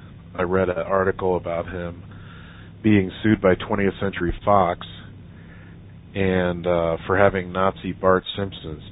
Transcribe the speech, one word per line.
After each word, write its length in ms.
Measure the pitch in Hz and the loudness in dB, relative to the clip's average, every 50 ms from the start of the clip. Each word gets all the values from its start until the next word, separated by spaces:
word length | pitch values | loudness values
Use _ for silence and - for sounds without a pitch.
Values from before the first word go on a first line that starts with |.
| - - - - - - - | -18 -20 -20 -20 -20 -16 -6
I 60 | - 92 | -4 -2
read 260 | 87 92 95 92 90 | 0 2 0 2 0
an 100 | 87 82 | -2 -4
article 580 | 82 90 95 95 95 98 95 - 95 92 90 | -2 0 0 2 2 0 -2 -2 -2 -2 -2
about 300 | 85 - 87 85 85 87 | -2 -2 -4 -6 -6 -6
him 360 | 87 90 90 87 87 85 - - - - - - - - - - - - - - - - - - | -6 -8 -10 -10 -10 -12 -14 -16 -18 -18 -18 -18 -18 -18 -18 -20 -20 -20 -20 -20 -20 -14 -2 2
being 280 | 110 104 101 95 92 85 - - | 4 4 4 4 2 -4 -2 2
sued 180 | 110 107 - | 2 2 4
by 140 | - 95 90 | 4 4 4
Twentieth 400 | - - - 107 101 98 98 90 - | 4 0 -4 -2 0 0 -2 -2 -2
Century 320 | 104 98 92 - 87 85 - - - | -6 -6 -4 -4 -4 -4 -4 -4 0
Fox 420 | 104 101 101 92 85 87 - - - - - - - - - - - - - - - - - - - - - - - - - - - - | 2 4 4 4 2 0 -6 -8 -18 -18 -18 -18 -18 -20 -20 -20 -20 -20 -20 -20 -20 -20 -20 -20 -20 -20 -20 -20 -20 -20 -20 -20 -12 -4
and, 520 | 101 98 92 92 92 90 87 87 85 82 | -2 0 0 2 0 0 0 -2 -2 -2
uh, 300 | 87 87 85 85 82 82 82 - | 0 0 0 0 0 -2 -4 -2
for 100 | - 95 | 0 2
having 360 | 95 101 98 95 95 90 90 87 | 6 4 4 4 2 -6 -4 -2
Nazi 400 | 92 95 95 92 - - 95 82 | 0 0 0 0 -2 -8 -10 -8
Bart 320 | - 95 95 92 92 - - - | 0 2 4 4 4 2 -2 -8
Simpson's 460 | - 101 95 92 - - 82 76 76 - - | -8 -8 -8 -8 -12 -12 -12 -14 -14 -14 -16